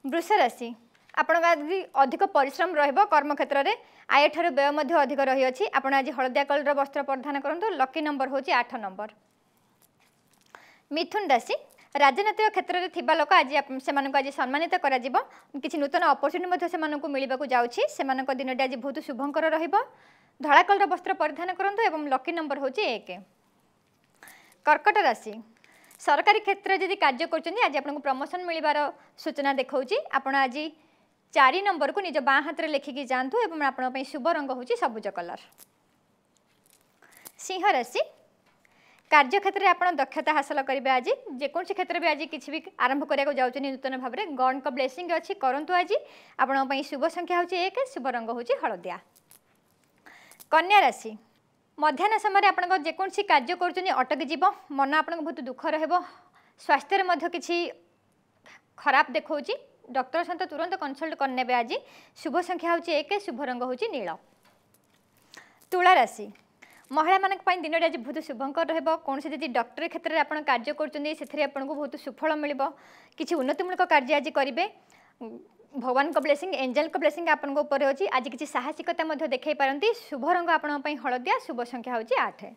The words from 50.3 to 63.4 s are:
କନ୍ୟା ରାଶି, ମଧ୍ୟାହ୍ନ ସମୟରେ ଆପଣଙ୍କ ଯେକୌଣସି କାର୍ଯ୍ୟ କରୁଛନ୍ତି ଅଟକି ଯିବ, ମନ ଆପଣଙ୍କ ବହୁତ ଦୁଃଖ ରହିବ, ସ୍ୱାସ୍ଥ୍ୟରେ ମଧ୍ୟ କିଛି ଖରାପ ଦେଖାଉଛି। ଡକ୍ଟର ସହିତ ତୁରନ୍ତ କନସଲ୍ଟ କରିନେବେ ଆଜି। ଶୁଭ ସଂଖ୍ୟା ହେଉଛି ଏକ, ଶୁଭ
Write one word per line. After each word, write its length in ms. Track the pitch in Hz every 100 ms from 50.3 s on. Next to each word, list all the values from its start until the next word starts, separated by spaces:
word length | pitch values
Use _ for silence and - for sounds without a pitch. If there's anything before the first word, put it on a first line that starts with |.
| - -
କନ୍ୟା 260 | 311 349 403 285
ରାଶି, 260 | - 220 214 _ _ _ _ _ -
ମଧ୍ୟାହ୍ନ 380 | 302 277 403 427 415
ସମୟରେ 220 | 392 403
ଆପଣଙ୍କ 220 | 370 359 381 311
ଯେକୌଣସି 340 | 320 381 - 403
କାର୍ଯ୍ୟ 220 | 302 240 349
କରୁଛନ୍ତି 300 | 359 359 370 262
ଅଟକି 240 | 254 294 277
ଯିବ, 120 | 311 370 381 - 277
ମନ 140 | 269 311
ଆପଣଙ୍କ 200 | 311 339 311
ବହୁତ 120 | 330 262
ଦୁଃଖ 160 | 254 320 311
ରହିବ, 180 | 311 359 349 - _ _ _ _ -
ସ୍ୱାସ୍ଥ୍ୟରେ 380 | 277 - 392 370
ମଧ୍ୟ 160 | 339 339 349
କିଛି 200 | 339 349 339 - _ _ _ _ _ _ - - _ -
ଖରାପ 260 | 294 269 302 302
ଦେଖାଉଛି। 380 | - 302 - 554 - _ - 262
ଡକ୍ଟର 260 | 269 330 349
ସହିତ 160 | 339 370
ତୁରନ୍ତ 220 | 311 349 381
କନସଲ୍ଟ 320 | 294 269 320 339
କରିନେବେ 320 | 277 254 247 247
ଆଜି। 160 | 233 440 - - - -
ଶୁଭ 140 | 330 294
ସଂଖ୍ୟା 260 | 359 349 339
ହେଉଛି 180 | 339 339 302
ଏକ, 100 | 294 403 403
ଶୁଭ 140 | 240